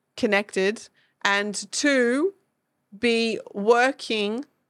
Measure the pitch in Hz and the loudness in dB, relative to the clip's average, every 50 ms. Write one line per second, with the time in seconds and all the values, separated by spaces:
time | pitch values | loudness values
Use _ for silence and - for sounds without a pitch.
0 | _ _ - - 254 214 196 202 208 - - 190 190 202 226 - - - _ _ | _ _ -6 -2 0 2 2 2 0 -2 -2 0 0 0 -2 -4 -12 -20 _ _
1 | _ _ _ _ - 202 196 202 208 208 196 - 208 - - - - 294 277 254 | _ _ _ _ 0 0 0 2 0 -4 -6 -8 -10 -8 -6 -2 0 2 2 4
2 | 240 233 247 285 330 392 - _ _ _ _ _ _ _ _ _ _ _ 208 196 | 2 2 2 0 -2 -4 -4 _ _ _ _ _ _ _ _ _ _ _ -10 -2
3 | 240 240 233 226 226 226 202 - - - - 202 196 220 240 240 247 269 269 - | 0 0 2 2 0 -2 -4 -6 -10 -12 -8 -2 2 4 4 4 4 2 0 -4
4 | - - 226 214 202 202 220 254 294 _ _ _ _ | -6 -4 -4 -2 -2 -2 -4 -6 -10 _ _ _ _